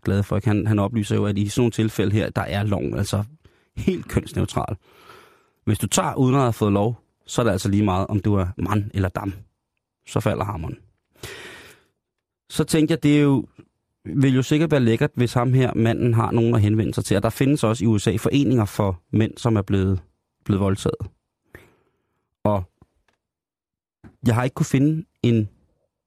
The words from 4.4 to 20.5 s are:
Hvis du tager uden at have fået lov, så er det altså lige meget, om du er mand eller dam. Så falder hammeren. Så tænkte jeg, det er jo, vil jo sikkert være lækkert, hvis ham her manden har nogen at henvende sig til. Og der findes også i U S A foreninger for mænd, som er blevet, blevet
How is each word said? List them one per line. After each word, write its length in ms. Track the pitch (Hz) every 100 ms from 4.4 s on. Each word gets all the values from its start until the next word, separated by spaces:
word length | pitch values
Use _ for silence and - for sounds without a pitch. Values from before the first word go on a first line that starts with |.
| - - - - _ _ - - - _ _ _
Hvis 140 | - 104
du 80 | 101
tager 280 | - 185
uden 200 | 131 131
at 60 | 139
have 120 | 123
fået 200 | 107 104
lov, 280 | 101 107 120 _ _ -
så 160 | -
er 20 |
det 80 | 117
altså 160 | 95 101
lige 160 | 101
meget, 220 | 104 92 -
om 140 | 107
du 140 | 107
er 120 | 101 92 -
mand 280 | 87 104 104
eller 140 | 98 92
dam. 240 | - 101 92 - _ _ _ _ _ -
Så 140 | -
falder 240 | 107 -
hammeren. 320 | 101 82 82 - - _ _ _ - - - - - - _ _ _ _ _ _ _
Så 140 | -
tænkte 280 | 156 160 151
jeg, 100 | 160
det 140 | 147 147
er 40 |
jo, 240 | 143 139 - - - _ _ _
vil 300 | - 104 135
jo 80 | 131
sikkert 280 | 127 151 165
være 100 | 147
lækkert, 300 | 117 113 147
hvis 180 | - 120
ham 200 | 123 123
her 220 | 127 131
manden 400 | - 113 - 120
har 160 | 113 110
nogen 240 | 117 117
at 60 | 117
henvende 340 | 104 107 107
sig 100 | -
til. 120 | - 101
Og 60 |
der 80 | 113
findes 340 | - 135 147
også 200 | 110 113
i 20 | 113
U 120 | 104
S 80 | -
A 100 | 92
foreninger 480 | - 139 135 123
for 380 | 101 - 101 90 _
mænd, 200 | 107 110 -
som 200 | 123 110
er 60 |
blevet, 380 | 98 98 95 92 - _ _ _
blevet 160 | -